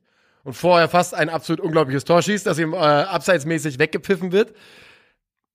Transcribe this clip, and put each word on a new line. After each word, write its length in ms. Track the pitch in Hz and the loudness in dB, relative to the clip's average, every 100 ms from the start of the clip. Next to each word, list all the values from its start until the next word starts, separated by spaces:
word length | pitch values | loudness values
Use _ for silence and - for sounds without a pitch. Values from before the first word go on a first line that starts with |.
| _ _ _ _ | _ _ _ _
und 100 | 139 | -16
vorher 360 | 120 170 175 160 | -4 2 4 4
fast 240 | 175 170 190 | 2 0 -2
ein 140 | 156 | -2
absolut 320 | 165 - 165 | -4 -4 -4
unglaubliches 420 | 165 160 139 135 | 0 0 0 -2
Tor 180 | - 170 | 2 2
schießt, 240 | 170 208 208 | 2 -2 -2
das 140 | 156 | -2
ihm, 140 | 160 | -2
äh, 40 | 180 | 0
abseitsmäßig 1040 | 151 147 190 170 165 175 143 165 151 127 | 2 2 2 -2 0 0 0 -4 -4 -2
weggepfiffen 520 | 160 185 - 185 180 | -2 -2 -4 -4 0
wird. 200 | 185 233 - - - - _ _ _ _ _ _ | 0 -2 -6 -20 -20 -20 _ _ _ _ _ _